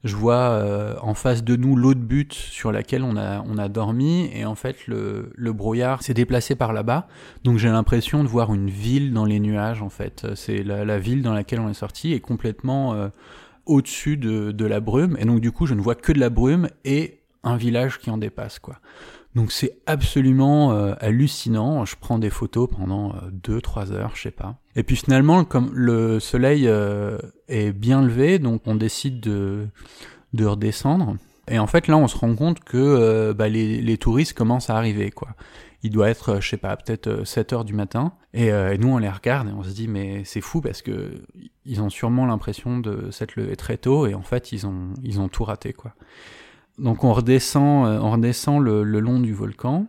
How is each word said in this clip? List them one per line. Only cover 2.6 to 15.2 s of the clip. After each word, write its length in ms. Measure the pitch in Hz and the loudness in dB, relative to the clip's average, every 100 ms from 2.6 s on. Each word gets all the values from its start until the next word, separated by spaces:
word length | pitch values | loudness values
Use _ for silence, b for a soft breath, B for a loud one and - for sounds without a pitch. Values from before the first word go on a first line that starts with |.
| 113 | -4
laquelle 320 | 107 110 127 | -4 -2 -2
on 140 | 131 107 | -2 -2
a, 240 | 101 101 | -4 -6
on 180 | 107 107 | -4 -4
a 100 | 101 | -4
dormi, 640 | 104 104 117 143 175 170 | -2 -2 0 2 2 -2
et 120 | 110 | -6
en 100 | 110 | -6
fait 320 | 110 127 131 - | -6 -8 -8 -8
le, 460 | 110 104 104 110 | -6 -6 -8 -10
le 180 | - 117 | -8 -6
brouillard 500 | 110 104 113 123 131 | -4 -2 0 0 -2
s'est 120 | - | -2
déplacé 400 | 117 123 123 - | 0 2 0 0
par 180 | 135 117 | -2 -2
là-bas, 360 | 110 107 139 - B B B | -2 -2 -2 -4 B B B
donc 160 | 123 117 | 2 4
j'ai 120 | 117 | 4
l'impression 520 | 113 110 117 - 147 | 4 4 2 2 0
de 60 | 139 | 2
voir 260 | 117 113 | 0 0
une 160 | 101 98 | 0 -2
ville 420 | 98 107 135 143 | -2 0 0 2
dans 120 | 113 | 0
les 160 | 107 107 | 2 2
nuages 420 | 104 107 107 113 | 0 0 -2 -4
en 60 | 101 | -10
fait. 380 | - 95 - 110 101 | -10 -12 -8 -10 -8
C'est 260 | - 104 | -6 -4
la, 220 | 98 101 | -4 -4
la 140 | 104 104 | -2 -2
ville 240 | 107 131 | 0 0
dans 120 | 123 | 0
laquelle 260 | 107 101 117 | -2 -2 -4
on 80 | 113 | -4
est 60 | |
sorti 380 | 101 98 - 160 | -6 -10 -6 -4
est 80 | 139 | -4
complètement, 760 | - 120 117 104 131 135 131 | -4 -4 -4 -4 -4 -2 -2
euh, 140 | 107 98 B B B B B | -4 -6 B B B B B
au-dessus 520 | - 143 131 - 147 147 | 2 2 2 -4 -4 -2
de, 360 | 113 110 104 | -2 -2 -2
de 140 | 104 107 | -2 0
la 120 | 104 | 0
brume, 380 | 110 117 180 | 0 2 2
et 60 | 156 | 0